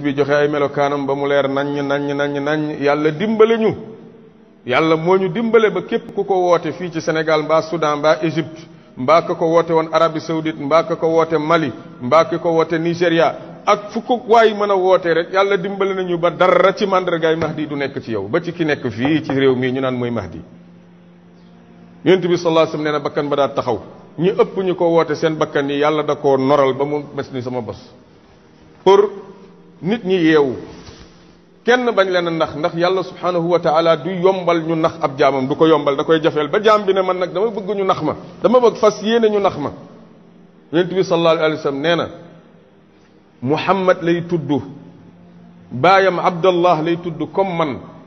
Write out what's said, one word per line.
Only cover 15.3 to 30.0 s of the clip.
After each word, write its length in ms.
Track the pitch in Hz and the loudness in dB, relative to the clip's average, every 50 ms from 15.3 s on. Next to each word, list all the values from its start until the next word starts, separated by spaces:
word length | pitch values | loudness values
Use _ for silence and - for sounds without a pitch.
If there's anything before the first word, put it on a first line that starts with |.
Yàlla 240 | 180 190 202 196 202 185 | 0 0 2 2 0 0
dimbale 360 | 170 196 202 190 196 196 190 | -2 -4 -4 -2 -2 -2 -2
nañu 220 | 185 185 180 175 165 | -4 -4 -4 -2 0
ba 120 | 170 175 | 0 -2
dara 420 | 151 143 180 185 180 175 180 196 185 | 2 2 4 4 4 4 4 2 2
ci 120 | 196 214 | 0 -2
màndargaay 500 | 196 190 185 185 180 170 160 165 160 160 | 0 0 0 0 0 -2 0 0 0 0
Mahdi 300 | 165 160 156 156 156 151 | 0 -2 -4 -4 -6 -6
du 100 | 147 147 | -6 -4
nekk 240 | 143 139 135 - 135 | -4 -4 -4 -6 -8
ci 120 | - 117 | -8 -6
yow, 160 | 110 101 95 104 | -6 -4 -4 -2
ba 120 | 131 170 | -4 -4
ci 120 | 165 170 | -4 -4
ki 120 | 160 - 165 | -6 -4 -2
nekk 240 | 151 147 - - 123 | -2 -2 -2 -4 -6
fii 340 | 101 110 127 147 160 147 151 | -4 -2 -2 0 0 0 -2
ci 80 | 143 | -2
réew 220 | 135 135 135 135 127 | 0 2 4 2 2
mii 180 | 123 131 127 | 2 0 -2
ñu 80 | 127 135 | -2 -2
naan 140 | 135 131 127 | -2 -4 -4
mooy 140 | 123 123 120 | -4 -4 -4
Mahdi. 300 | 120 110 92 85 78 80 - - - - - - - - - - - - - - - - _ - - - - - - - - - - - - - - - - | -4 -6 -6 -8 -12 -16 -16 -18 -20 -20 -20 -20 -20 -20 -20 -20 -20 -20 -20 -20 -20 -20 _ -20 -20 -20 -20 -20 -20 -20 -20 -20 -20 -20 -20 -20 -16 -4 2
Yonent 160 | 175 185 190 175 | 2 2 2 2
bi 100 | 175 175 | 0 -2
sallallahu 280 | 165 175 165 160 160 156 | 0 0 2 2 2 2
alayhi 40 | 156 | 2
wa 40 | |
sallam 120 | - 151 151 | 0 -4 -4
nee 80 | 151 | -2
na 80 | 151 147 | -2 -2
bakkan 280 | 139 143 - 156 147 143 | -4 -4 -4 -4 -4 -2
ba 80 | 143 | 0
daa 120 | 143 139 131 | 0 0 0
taxaw. 300 | 139 135 127 131 113 98 - - - - - - - - | 0 -4 -2 -2 -4 -4 -6 -14 -20 -20 -20 -16 -6 -2
Ñi 120 | 165 196 | -2 0
ëpp 260 | 226 - - - - 190 190 | 2 2 0 0 0 -4 -2
ñu 100 | 180 175 | -2 -2
ko 100 | 180 180 165 | 0 0 2
woote 260 | 170 165 156 151 147 | 2 2 2 0 -2
seen 200 | - 165 160 156 | -2 -2 -2 0
bakkan 320 | 156 156 - - 151 143 139 | -2 -4 -2 0 -2 -2 0
yi, 80 | 143 139 | 0 0
Yàlla 240 | 147 151 156 151 | 0 0 0 0
da 140 | 143 147 143 | 0 -2 -4
koo 200 | 147 - 139 135 | 0 2 2 2
noral 380 | 131 135 135 147 143 139 135 127 | 2 2 2 4 4 2 2 0
ba 100 | 127 139 | -2 -4
mu 200 | 147 147 147 143 143 - | -4 -4 -8 -8 -10 -10
mes 160 | 135 131 - | -10 -10 -8
ni 80 | 135 127 | -10 -10
sama 180 | 113 127 127 123 | -8 -6 -8 -8
bos. 180 | 110 104 98 - - - - - - _ - _ _ _ - _ _ _ _ _ - - - - - | -8 -8 -12 -14 -16 -20 -20 -20 -20 _ -20 _ _ _ -20 _ _ _ _ _ -20 -20 -12 0 4
Pour 260 | 190 196 202 208 - - - - - - - - - - - - - - - | 6 6 6 6 2 -2 -10 -18 -20 -20 -20 -20 -20 -20 -20 -20 -20 -18 -8
nit 240 | 143 180 226 233 | -4 -4 -4 -4